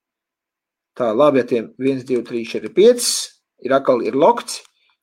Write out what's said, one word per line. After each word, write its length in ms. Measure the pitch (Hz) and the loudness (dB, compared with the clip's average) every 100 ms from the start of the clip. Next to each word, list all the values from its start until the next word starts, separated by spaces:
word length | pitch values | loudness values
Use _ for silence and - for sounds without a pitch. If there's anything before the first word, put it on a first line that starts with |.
| _ _ _ _ _ _ _ _ _ - | _ _ _ _ _ _ _ _ _ -6
Tā, 140 | 120 | -2
labi, 300 | 110 147 135 | 2 2 2
ja 60 | 120 | 0
tiem 220 | 120 107 - | -4 -6 -6
viens, 240 | 131 135 127 | -4 -4 -4
divi, 140 | 123 | -6
trīs, 280 | 113 123 113 | -4 -8 -8
četri, 160 | 117 107 | -10 -6
pieci. 640 | - 220 240 - - - _ _ _ 120 | 4 4 4 0 -6 -8 _ _ _ -2
Ir 80 | 135 | -2
atkal, 280 | 135 127 120 | 2 0 0
ir 100 | 135 | 2
locked. 460 | 175 240 - - - _ _ _ | 2 2 -4 -14 -16 _ _ _